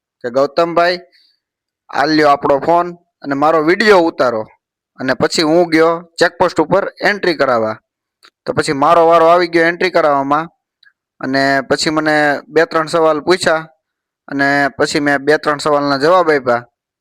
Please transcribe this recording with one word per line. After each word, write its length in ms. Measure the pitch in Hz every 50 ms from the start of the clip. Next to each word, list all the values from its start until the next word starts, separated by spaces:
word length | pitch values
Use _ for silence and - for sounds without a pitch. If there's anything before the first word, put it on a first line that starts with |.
| _ _ _ _ -
કે, 60 | 120
"ગૌતમભાઈ, 680 | 120 135 143 143 - 175 170 170 165 170 170 180 180 180 - _ _ _ _ _ _ _ _ _ _ _ _ _ _ _ _ -
આ 160 | - - 143
લ્યો 240 | 156 156 156 151 143
આપણો 300 | 139 - - 143 143 135
ફોન 360 | 139 165 170 170 175 175 175
અને 400 | - _ _ _ _ - 139 139
મારો 280 | 139 147 160 165 160 151
વીડિયો 360 | 165 185 208 226 214 202 180
ઉતારો 440 | 165 165 160 156 135 123 113 110 107 - _ _ _ _ _ _ _ _ _ -
અને 140 | 127 131 127
પછી 280 | - 151 160 - 175
હું 260 | 160 151 160 180 175
ગયો 340 | 165 156 160 160 165 165 170
ચેકપોસ્ટ 600 | 175 - _ - 165 175 - - 185 165 - 165
ઉપર 300 | 156 156 175 196 - - - -
એન્ટ્રી 320 | - 190 208 190 - 180 156
કરાવવા." 440 | 135 139 131 123 113 110 107 110 - _ _ _ _ _ _ _ _ _ _ _ _ -
તો 80 | 143 -
પછી 200 | 156 147 156 151
મારો 340 | 135 143 160 170 170 165
વારો 180 | 165 170 165 165
આવી 220 | 165 175 180 175
ગયો 180 | 165 165 170 165
એન્ટ્રી 240 | 170 175 170 185 180
કરાવવામાં 600 | 175 170 156 147 143 139 139 139 143 156 165 170 _ _ _ _ _ _ _ _ _ _ _ _ _ -
અને 420 | - 131 135 135 139 139 139 139
પછી 280 | 123 - 147 143 - 165
મને 520 | 156 156 156 156 151 151 147 147 139 - -
બે 180 | - 147 156 170
ત્રણ 200 | - - 160 156
સવાલ 340 | 151 165 165 160 160 151 147
પૂછ્યા 500 | 135 175 180 180 - 175 160 160 160 - _ _ _ _ _ _ _ _ _ _ _
અને 420 | - 143 139 139 139 143 143 139 135 -
પછી 220 | - 143 - - 156
મેં 180 | 147 143 143
બે 200 | 135 135 147 151
ત્રણ 200 | 156 - 156 147
સવાલના 400 | 139 - 156 147 143 143 143 139
જવાબ 340 | 131 143 165 185 185 170 156
આપ્યા 340 | 151 139 127 127 120 120 120 _ _ _ _ _ _ _